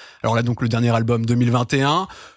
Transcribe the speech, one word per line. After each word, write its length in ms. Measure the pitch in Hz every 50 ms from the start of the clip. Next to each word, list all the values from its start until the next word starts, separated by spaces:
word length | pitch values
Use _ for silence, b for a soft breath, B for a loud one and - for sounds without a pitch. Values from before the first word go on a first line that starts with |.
| B B B B -
Alors 100 | 110 113
là, 100 | 117 117
donc, 180 | 120 117 -
le 80 | 131 117
dernier 260 | 113 113 120 120 117
album, 300 | 113 117 113 120 113 113
deux 100 | 113 120
mille 160 | 120 120 117
vingt 220 | 120 123 120 - -
et 80 | 135
un, 260 | 135 143 156 175 190 B B B B B B